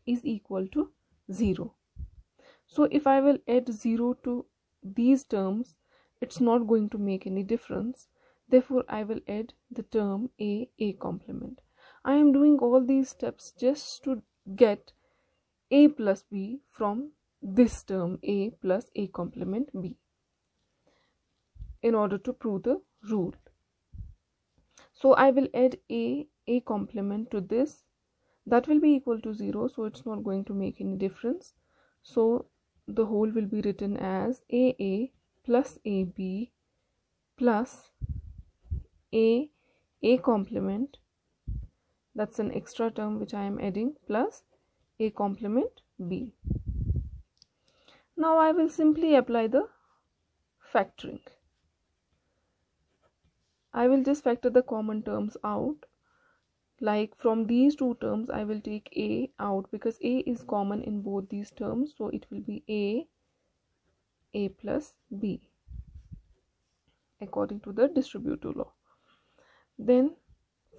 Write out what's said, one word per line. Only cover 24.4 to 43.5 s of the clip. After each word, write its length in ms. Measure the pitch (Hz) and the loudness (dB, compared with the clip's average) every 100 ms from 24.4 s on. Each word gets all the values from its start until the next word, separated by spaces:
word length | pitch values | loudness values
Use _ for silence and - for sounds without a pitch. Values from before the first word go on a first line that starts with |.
| _ _ _ _ _ | _ _ _ _ _
So 180 | _ 269 | _ 6
I 180 | - 269 | 8 6
will 180 | 262 - | 4 2
add 240 | 240 254 254 - | 2 2 2 -6
A 360 | 233 233 277 302 _ - | -4 -2 -4 -8 _ -4
A 140 | 240 | -2
complement 720 | - 208 202 208 202 208 233 | -2 -6 -6 -6 -4 -6 -6
to 80 | 208 | -6
this. 440 | 170 226 302 - _ _ _ _ _ _ - | -4 -2 -2 -6 _ _ _ _ _ _ 0
That 200 | 240 311 | 2 4
will 120 | 302 | 4
be 120 | 302 | 6
equal 280 | 277 262 226 | 4 2 -4
to 140 | 220 | -4
zero, 340 | 214 196 202 247 | -6 -6 -4 -4
so 160 | - | -4
it's 220 | 220 - 226 | -8 -8 -10
not 180 | 208 | -8
going 200 | 214 196 196 | -4 -6 -4
to 80 | |
make 260 | 196 190 - | -6 -6 -6
any 160 | 196 190 | -8 -4
difference. 560 | 190 - 233 349 - _ _ _ _ _ | -6 -4 -6 -6 -10 _ _ _ _ _
So 440 | - 247 226 240 - _ _ _ - | -6 0 2 2 -4 _ _ _ -8
the 180 | 214 | -2
whole 240 | 220 208 220 | 0 0 0
will 180 | 226 208 | 0 -2
be 140 | 214 | -2
written 380 | 202 196 202 202 | -2 -4 -4 -4
as 440 | 190 190 214 254 - | -4 -2 -2 -6 -2
A 240 | 247 254 - | 2 2 2
A 320 | 196 190 254 _ _ _ | -2 -2 -4 _ _ _
plus 340 | - 240 - - | 0 0 0 -6
A 200 | 214 196 | -4 -2
B 480 | 185 196 185 190 247 _ _ _ _ _ _ _ _ - | -4 -6 -6 -6 -8 _ _ _ _ _ _ _ _ -2
plus 540 | 240 214 254 - - - - - - - - _ - - - _ - | 2 2 -2 -8 -20 -10 -8 -8 -12 -20 -20 _ -8 -8 -8 _ -4
A 380 | 220 226 233 302 _ _ _ _ - | 2 4 2 -2 _ _ _ _ -2
A 160 | 220 254 | 2 2
complement, 800 | 262 214 190 202 190 202 277 - _ _ _ _ - - - _ _ _ _ | 2 0 0 -4 -4 -4 -6 -10 _ _ _ _ -10 -10 -10 _ _ _ _
that's 260 | - 214 - | -8 -6 -4
an 120 | 208 | -6
extra 380 | - - - 226 | -6 -8 -4 -4
term 300 | 226 214 214 | -4 -6 -6
which 120 | 208 | -6
I 120 | 202 | -6
am 160 | 196 | -6